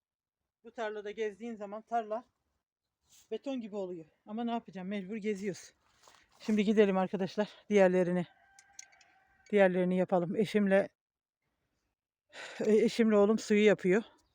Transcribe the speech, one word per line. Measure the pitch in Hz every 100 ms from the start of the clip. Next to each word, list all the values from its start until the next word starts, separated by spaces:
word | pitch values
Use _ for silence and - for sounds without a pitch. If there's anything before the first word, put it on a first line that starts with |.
| _ _ _ _ _ _
bu | 226
tarlada | 240 214 214 208
gezdiğin | 214 214 190 233 220
zaman | 202 214
tarla | - 233 214 214 - _ _ _ _ _ _ _ _ _ _
beton | 220 277 262
gibi | 220 202
oluyor. | 185 180 156 _ -
Ama | 214
ne | 233
yapacağım? | 233 226 180 185
Mecbur | 208 180 226
geziyoruz. | 202 196 202 170 - _ _ _ _ _ _ _
Şimdi | - 214
gidelim | 202 214 202 190
arkadaşlar. | 185 190 190 - 208 - _
Diğerlerini, | 208 185 185 180 180 170 _ _ - _ - - _ _ _ _ _ _
diğerlerini | 208 190 180 180 185
yapalım. | 180 185 170 202
Eşimle, | 196 214 202 196 196 _ _ _ _ _ _ _ _ _ _ _ _ _ _ - - -
e, | 214 214
eşimle | 214 - 220 208
oğlum | 202 220
suyu | - 208 214
yapıyor. | 185 185 190 - _ _